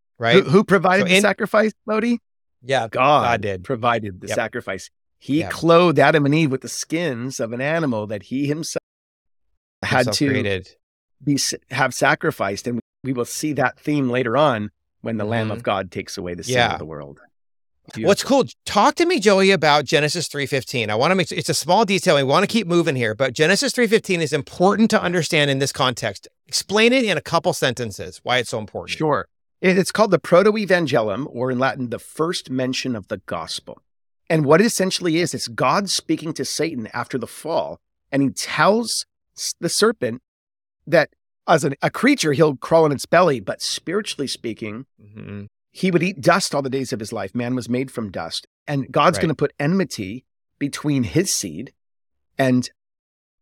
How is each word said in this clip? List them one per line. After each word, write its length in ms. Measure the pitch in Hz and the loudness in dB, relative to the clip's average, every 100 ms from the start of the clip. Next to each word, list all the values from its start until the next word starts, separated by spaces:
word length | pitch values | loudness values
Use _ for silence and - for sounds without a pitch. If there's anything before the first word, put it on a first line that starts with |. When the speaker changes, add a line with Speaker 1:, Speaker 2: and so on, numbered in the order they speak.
| _ - | _ -4
Speaker 1:
right? 240 | 117 175 | 4 4
Speaker 2:
Who, 60 | 190 | 6
who 160 | 170 | 4
provided 380 | 214 190 180 185 | 4 2 4 2
Speaker 1:
So 60 | 196 | 4
Speaker 2:
the 60 | 185 | 4
Speaker 1:
in 40 | |
Speaker 2:
sacrifice, 500 | 202 196 202 220 220 - - | 4 0 0 2 0 -2 -4
Bodhi? 320 | 214 233 233 _ _ _ _ | -2 0 -2 _ _ _ _
Speaker 1:
Yeah, 260 | 120 131 113 | -2 -2 0
Speaker 2:
God 20 | 120 131 147 | 2 4 4
Speaker 1:
God 160 | 117 117 | 4 0
did. 200 | 101 95 | -2 -6
Speaker 2:
provided 600 | 92 131 120 117 107 90 | -6 -2 0 0 -4 -10
the 60 | 98 | -6
Speaker 1:
Yep. 60 | |
Speaker 2:
sacrifice. 540 | 107 113 120 104 98 - _ _ _ | -4 -4 -6 -6 -8 -10 _ _ _
He 220 | - 147 | -4 -2
Speaker 1:
Yep. 100 | 190 | -2
Speaker 2:
clothed 460 | - 160 170 180 139 | -2 4 6 6 6
Adam 260 | 139 156 | 4 4
and 100 | 139 | 4
Eve 160 | 151 156 | 4 2
with 120 | 131 | 0
the 60 | 113 | -6
skins 720 | - - 160 170 117 123 - | -12 -6 -4 -4 -6 -8 -8
of 120 | 117 | -6
an 80 | 120 | -6
animal 460 | 139 165 156 110 104 | -4 -2 0 -2 -4
that 180 | 107 | -8
he 220 | - 127 139 | -8 -4 -2
himself 340 | 151 156 160 - _ _ _ _ _ _ _ _ _ | -4 -6 -10 -10 _ _ _ _ _ _ _ _ _
had 160 | - 135 120 | -2 2 2
Speaker 1:
Himself 100 | 104 | 0
Speaker 2:
to 120 | 143 | 0
Speaker 1:
created. 400 | 131 101 95 92 _ _ _ _ _ | 0 -2 -4 -8 _ _ _ _ _
Speaker 2:
be 120 | 135 | -2
s-, 200 | 139 - - _ | -2 -2 -6 _
have 220 | 127 135 | -2 -2
sacrificed. 760 | - 139 156 165 - 101 101 - | 0 0 2 -2 -2 -4 -4 -6
And 140 | 120 - _ | -8 -8 _
we 80 | 127 | -10
will 140 | 117 117 | -6 -6
see 260 | - 156 | -6 -4
that 260 | 135 127 - | 0 -2 -2
theme 300 | - 147 131 | -4 -2 0
later 260 | 123 123 117 | 0 0 2
on 340 | 151 113 104 - _ _ | 2 0 -4 -10 _ _
when 160 | 117 113 | -8 -4
the 80 | |
Lamb 260 | 104 117 107 | -2 -2 -2
of 80 | 104 | -4
Speaker 1:
Mm-hmm. 40 | |
Speaker 2:
God 260 | 120 101 95 | -2 -2 -4
takes 260 | 101 92 - | -8 -10 -10
away 180 | 90 | -8
the 100 | 87 | -8
sin 100 | 82 | -2
Speaker 1:
Yeah. 200 | 123 117 | 0 0
Speaker 2:
of 40 | 82 | -2
the 60 | |
world. 340 | 78 76 71 71 _ _ _ _ _ _ - | -8 -12 -14 -18 _ _ _ _ _ _ -16
Speaker 1:
What's 100 | - | -2
Speaker 2:
Beautiful. 320 | 113 202 - 269 | 2 2 2 2
Speaker 1:
cool? 0 | 151 - | 0 -6
Talk 300 | - 196 233 | -4 2 2
to 100 | 294 | 2
me, 140 | 339 359 | 0 2
Joey, 320 | 202 190 190 | 4 4 4
about 340 | 190 156 147 | 4 4 4
Genesis 440 | 131 151 147 123 123 | 4 2 2 -2 -6
three 180 | 143 135 | -6 -4
fifteen. 440 | 139 117 131 107 | -4 -4 -4 -2
I 40 | |
wanna 220 | 107 147 190 | 0 2 2
make, 160 | 175 | 0
it's 160 | - - | -4 -4
a 60 | |
small 300 | 156 139 185 | -2 2 2
detail. 300 | 220 190 - | 4 2 2
We 80 | 147 | 2
wanna 240 | 135 151 196 | 4 2 2
keep 220 | 226 180 | 0 0
moving 260 | 170 165 | 2 2
here, 180 | 131 117 | 0 -2
but 200 | 107 135 | 0 -2
Genesis 380 | 120 156 190 269 | 2 2 2 0
three 160 | - 233 | 0 2
fifteen 320 | 214 - 180 | 2 0 -2
is 120 | 156 | -2
important 580 | 147 - - 185 202 226 | -4 -6 0 2 4 2
to 120 | 214 | 2
understand 480 | 180 175 151 160 143 | 0 -2 0 2 2
in 80 | 135 | 0
this 140 | 135 | -2
context. 560 | - 131 123 113 101 - _ _ | 0 -2 -2 -6 -8 -14 _ _
Explain 460 | - - 208 226 | -8 -2 2 4
it 120 | 262 | 4
in 140 | 226 160 | 2 -2
a 20 | |
couple 320 | - 170 180 | 0 0 0
sentences, 680 | 160 143 120 117 98 92 - | 0 -2 -2 -6 -8 -14 -10
why 160 | 123 123 | -2 -2
it's 120 | 117 | -2
so 100 | 120 | -6
important. 360 | 107 104 87 - | -8 -10 -10 -4
Speaker 2:
Sure. 300 | 156 131 - _ _ _ | -2 -2 -4 _ _ _
It, 160 | 180 185 | 0 2
it's 140 | 175 | 2
called 220 | - 220 | 2 2
the 80 | 175 | 2
Proto-Evangelium, 1080 | - 170 202 214 196 180 160 139 107 98 147 | 4 4 6 2 2 0 2 0 0 -2 -6
or 220 | 120 127 | -4 -4
in 80 | 123 | 0
Latin, 320 | 131 113 123 | 0 -2 -6
the 80 | 113 | -8
first 500 | - - 160 180 - | -8 -4 -4 -4 -6
mention 460 | 131 127 131 131 | -4 -4 -4 -6
of 140 | 117 95 | -6 -8
the 80 | 101 - | -10 -8
gospel. 560 | 90 80 - - - _ _ _ _ - | -10 -8 -12 -14 -20 _ _ _ _ -2
And 160 | 165 139 | 0 4
what 140 | 160 | 4
it 60 | 226 | 4
essentially 520 | - 190 - 175 160 | 0 -2 -2 -2 0
is, 160 | 175 | -2
it's 140 | 123 - | -4 -8
God 420 | 113 131 165 202 | -2 0 0 0
speaking 420 | - - 160 160 | -4 -4 -4 -4
to 100 | 147 | -8
Satan 440 | 131 - 160 139 107 | -6 -4 -4 -4 -8
after 240 | 120 120 131 | -8 -6 -6
the 80 | 113 | -8
fall, 540 | - 151 160 76 85 _ _ _ | -10 -4 -4 -4 -8 _ _ _
and 100 | 139 | -2
he 80 | 139 | -2
tells 760 | - - - 165 220 226 - - _ _ - | -2 -6 2 2 2 -2 -6 -8 _ _ -12
s-, 180 | - - | -10 -6
the 80 | - | -6
serpent 540 | - 214 240 120 120 _ _ _ _ _ _ - | 0 0 0 -4 -6 _ _ _ _ _ _ 0
that 240 | 160 147 _ _ _ - | 2 2 _ _ _ 0
as 160 | 165 | 2
an, 100 | 143 139 | 2 -2
a 80 | 156 | -4
creature, 420 | - 247 285 156 | 0 0 2 0
he'll 200 | 139 156 131 | 2 2 2
crawl 280 | - 165 | 2 4
on 80 | 160 | 4
its 120 | 131 - | 0 2
belly, 340 | 165 180 131 | 4 4 2
but 200 | 95 - | -4 -8
spiritually 680 | - - - 190 214 - 135 | -8 -8 -6 -4 -4 -6 -8
speaking, 580 | - 117 107 110 107 135 _ | -6 -8 -8 -10 -10 -14 _
Speaker 1:
Mm-hmm. 420 | 104 107 104 101 101 _ _ | -20 -18 -14 -14 -14 _ _
Speaker 2:
he 180 | - 185 | -4 0
would 120 | 170 | 2
eat 180 | 180 202 | 0 2
dust 340 | 123 175 - | 4 4 2
all 80 | 147 | -2
the 80 | 135 | -2
days 220 | 135 131 | -4 -4
of 80 | 113 | -6
his 120 | 107 | -8
life. 220 | 110 98 | -8 -6
Man 200 | 120 120 127 | -4 -4 -4
was 120 | 113 | -2
made 220 | 123 135 | -4 -4
from 200 | - 107 | -6 -8
dust. 360 | 90 82 - - _ - | -8 -8 -10 -12 _ -6
And 240 | 143 131 | -6 -2
God's 240 | 160 151 165 | 2 2 2
Speaker 1:
Right. 40 | |
Speaker 2:
gonna 120 | 170 | 0
put 180 | 143 147 - | 0 -4 -2
enmity 640 | 147 190 - - 92 120 - _ _ - | 0 0 0 -4 -8 -10 -16 _ _ -8
between 440 | 143 - 151 139 | -8 -4 -2 0
his 300 | 117 151 190 | 0 0 0
seed 400 | - 98 78 127 _ _ _ _ _ _ - | -2 -6 -10 -14 _ _ _ _ _ _ -2
and, 320 | 131 127 123 _ _ _ _ _ _ _ | 2 2 0 _ _ _ _ _ _ _